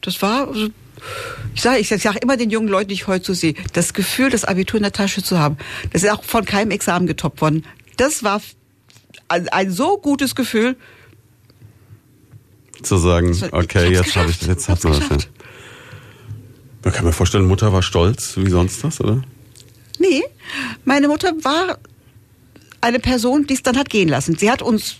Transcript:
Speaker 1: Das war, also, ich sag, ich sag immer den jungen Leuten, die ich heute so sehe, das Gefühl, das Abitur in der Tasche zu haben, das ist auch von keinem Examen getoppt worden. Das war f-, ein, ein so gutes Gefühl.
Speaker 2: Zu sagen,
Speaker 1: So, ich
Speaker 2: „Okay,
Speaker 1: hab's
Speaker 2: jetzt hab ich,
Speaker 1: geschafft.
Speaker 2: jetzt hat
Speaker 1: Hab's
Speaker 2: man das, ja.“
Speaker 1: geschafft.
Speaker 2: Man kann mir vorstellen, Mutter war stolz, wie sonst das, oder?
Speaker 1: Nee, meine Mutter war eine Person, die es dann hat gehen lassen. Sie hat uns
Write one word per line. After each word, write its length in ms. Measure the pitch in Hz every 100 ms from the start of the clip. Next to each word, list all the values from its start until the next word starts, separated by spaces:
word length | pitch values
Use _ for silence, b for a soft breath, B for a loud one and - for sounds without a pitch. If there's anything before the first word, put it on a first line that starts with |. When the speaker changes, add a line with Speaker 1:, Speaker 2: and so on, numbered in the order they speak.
Speaker 1:
Das 200 | - 180
war, 260 | 196 240 277
also, 200 | 269 214 - - - B B B B B
ich 80 | -
sag, 180 | 233 254
ich 100 | 214
sag 340 | 208 214 202
immer 140 | 240 269
den 120 | 233
jungen 180 | 220 220
Leuten, 200 | 190 202
die 40 | 196
ich 120 | -
heute 180 | 185 180
so 80 |
sehe, 220 | 180 165 147 185
das 200 | - 170
Gefühl, 360 | - 185 - 262
das 160 | 240 -
Abitur 320 | 185 190 220
in 60 |
der 100 | 208
Tasche 280 | - 196 -
zu 160 | 185 180
haben, 200 | 147 147 B B B
das 120 | 175
ist 60 | 202
auch 120 | 208
von 220 | - 240 196
keinem 260 | 202 220
Examen 360 | 202 - 175 175
getoppt 340 | 156 - -
worden. 240 | 156 156 B B - -
Das 260 | 254 302
war 140 | 214 202
f-, 180 | - - _ _ _ - _ - _
ein, 220 | 175 175
ein 220 | 180 196
so 260 | 175 302 403
gutes 360 | 285 277 269 -
Gefühl. 400 | 247 226 233 262 B B B B _ _ _ _ - - _ - _ _ _ - _ _ _ -
Speaker 2:
Zu 160 | - 95
sagen, 360 | 85 87 87
Speaker 1:
So, 120 | 85 101
ich 60 |
Speaker 2:
„Okay, 420 | 90 87 98 87 90
Speaker 1:
hab's 100 | 90
Speaker 2:
jetzt 80 | -
hab 140 | 85
ich, 100 | 85
Speaker 1:
geschafft. 80 | 82
Speaker 2:
jetzt 200 | 90 -
hat 60 | 90
Speaker 1:
Hab's 80 |
Speaker 2:
man 100 | 82
das, 80 | 73
ja.“ 60 | - 73
Speaker 1:
geschafft. 140 | - - B B B B B B B B B B B - - -
Speaker 2:
Man 100 | -
kann 120 | - 85
mir 80 |
vorstellen, 320 | 82 90 107 92
Mutter 260 | 95 107
war 120 | 95
stolz, 540 | 90 87 87 120 - -
wie 120 | 98
sonst 340 | 90 104 -
das, 160 | 151 -
oder? 200 | 107 120 131 - - - - - - -
Speaker 1:
Nee, 240 | 370 285 508 _ B B 254 220
meine 240 | - 285 285
Mutter 240 | 302 381 330
war 340 | 269 302 370 - - _ _ - _ _ _ - _ -
eine 160 | 240 240
Person, 460 | 240 254 233 285 285
die 80 |
es 80 | 269
dann 160 | - 247
hat 140 | 285
gehen 180 | 214 170
lassen. 260 | 131 139 165
Sie 140 | 202
hat 140 | 262
uns 320 | - 214 - -